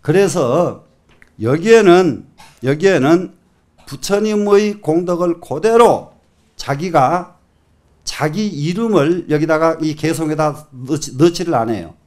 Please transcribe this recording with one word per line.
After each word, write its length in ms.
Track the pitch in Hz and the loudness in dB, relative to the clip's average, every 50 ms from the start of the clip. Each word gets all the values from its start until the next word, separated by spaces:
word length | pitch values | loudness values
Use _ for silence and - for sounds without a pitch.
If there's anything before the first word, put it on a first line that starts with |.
그래서 840 | _ - 156 190 202 185 139 180 143 120 123 165 180 143 104 - _ _ _ _ _ _ _ _ - _ _ - | _ 0 2 2 2 2 0 -2 -2 0 0 0 0 -2 -4 -10 _ _ _ _ _ _ _ _ -20 _ _ -6
여기에는, 840 | 104 113 135 160 165 220 226 226 214 185 175 180 185 170 120 - - - _ _ - - _ _ - | -2 -2 -2 0 4 6 6 6 8 6 6 6 4 2 -2 -4 -10 -18 _ _ -20 -20 _ _ -2
여기에는 680 | 123 143 156 160 196 190 156 127 139 165 180 180 - - _ _ _ _ _ _ _ _ _ _ | -2 -2 2 2 2 2 4 4 4 2 2 0 -4 -14 _ _ _ _ _ _ _ _ _ _
부처님의 920 | - 135 135 - - 196 202 214 214 214 208 208 202 202 202 214 208 208 - | -20 -18 -14 -6 -4 -2 -2 0 0 0 0 0 2 2 2 2 2 -4 -6
공덕을 600 | - 151 156 170 180 175 180 170 180 175 170 170 | -4 -2 -2 -2 0 -2 -4 -2 -2 -2 -4 -6
그대로 720 | - - 127 151 170 220 226 233 240 214 139 98 - - _ _ _ _ _ _ _ _ _ | -6 -8 -8 -4 -2 0 4 4 4 4 4 2 -4 -12 _ _ _ _ _ _ _ _ _
자기가 800 | _ - - 139 143 160 185 165 156 131 127 160 180 175 - _ _ _ _ _ _ _ _ _ _ _ _ _ _ _ | _ -6 -6 -6 -4 -4 0 2 2 2 2 0 -2 -4 -8 _ _ _ _ _ _ _ _ _ _ _ _ _ _ _
자기 420 | - - - 139 156 151 156 214 | -14 -8 -4 -4 -4 -4 -4 -6
이름을 800 | 208 175 143 143 160 175 190 233 226 214 170 139 151 175 180 - - | -6 -6 -4 -6 -4 -4 -4 -4 0 0 0 2 2 0 -2 -2 -4
여기다가 480 | 151 147 151 156 160 156 160 165 160 160 160 | -4 -4 0 0 0 0 2 0 0 -2 -4
이 120 | 156 151 | -6 -6
개성에다 760 | 151 - 156 160 135 165 151 156 156 156 151 143 - - _ | -4 -4 -4 -4 -4 -4 -6 -2 -2 -2 -2 -4 -6 -16 _
넣지, 460 | - 127 127 127 160 151 - - - | -18 -18 -8 -6 -6 -6 -6 -10 -2
넣지를 380 | 127 156 175 170 175 185 165 160 | 2 2 2 2 0 -6 -4 -2
않아요. 400 | 123 113 113 113 98 85 82 85 _ _ | -2 -2 -2 -4 -8 -8 -14 -18 _ _